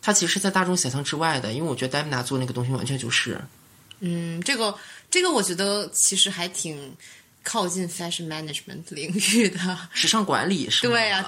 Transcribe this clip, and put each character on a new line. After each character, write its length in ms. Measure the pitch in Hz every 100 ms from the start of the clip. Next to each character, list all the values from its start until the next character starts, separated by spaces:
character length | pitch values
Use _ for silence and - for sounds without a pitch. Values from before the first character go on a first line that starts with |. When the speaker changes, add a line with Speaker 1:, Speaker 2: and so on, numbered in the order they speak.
Speaker 1:
它 120 | -
其 120 | 202 170
实 80 |
是 60 | 202
在 100 | 196
大 140 | 190
众 120 | 180 180
想 140 | 131
象 140 | 127
之 140 | 143 147
外 240 | 165 147
的， 100 | 110
因 100 | 113
为 80 | 165
我 60 | 127
觉 120 | 127
得 120 | 143
Demna 240 | 151 131
做 140 | 120 135
那 80 | 127
个 80 |
东 120 | 120 123
西 60 |
完 140 | 131 -
全 120 | 135
就 120 | 117
是。 300 | - - - 135 - - - - -
Speaker 2:
嗯， 420 | 180 170 170 165
这 120 | 175 269
个， 180 | 220 202 - - -
这 100 | 370
个 80 | 370
我 140 | 285
觉 100 | 190
得 360 | 175 196 202 -
其 220 | - - 190
实 140 | 202
还 160 | 185 175
挺 500 | 180 170 151 139 - - - _ _
靠 240 | - 233 180
近 200 | 180 175
fashion 400 | - 170 170 165
management 560 | 156 156 147 - 151 165
领 240 | 151 151
域 340 | 180 190 220 208
的。 300 | 185 185 185 -
Speaker 1:
时 160 | - 170
尚 160 | 220 202
管 240 | 127 147
理 200 | 190 -
是 180 | - 240
吗？ 40 |
Speaker 2:
对 160 | 233 220
啊， 120 | 196